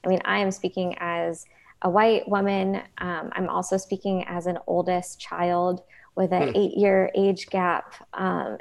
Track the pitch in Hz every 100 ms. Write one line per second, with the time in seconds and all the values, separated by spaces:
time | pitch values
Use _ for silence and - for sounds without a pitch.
0 | 185 190 - 202 196 190 185 190 180 -
1 | 170 170 170 165 - _ _ - 180 196
2 | 226 214 - 202 196 196 190 196 - -
3 | 180 165 - - 185 180 185 190 - 190
4 | 196 185 - 175 180 170 - 175 180 180
5 | - - - 170 175 175 180 180 - -
6 | - - 180 180 131 196 196 - 202 190
7 | 185 - 196 185 - 190 180 165 - -
8 | - - 185 175 - -